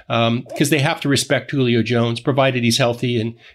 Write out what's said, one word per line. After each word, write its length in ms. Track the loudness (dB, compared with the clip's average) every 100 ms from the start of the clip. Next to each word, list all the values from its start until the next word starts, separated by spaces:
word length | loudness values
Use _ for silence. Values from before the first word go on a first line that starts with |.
| -4
um, 380 | 0 0 -2 -6 -2
'cause 140 | 0
they 80 | 2
have 200 | 0 -2
to 80 | 0
respect 420 | 0 0 -2 -2
Julio 320 | -2 2 2
Jones, 360 | 2 0 0 -2
provided 440 | -2 2 2 2
he's 160 | 0 2
healthy 420 | 0 0 -2 -2
and, 140 | -4 -8 -20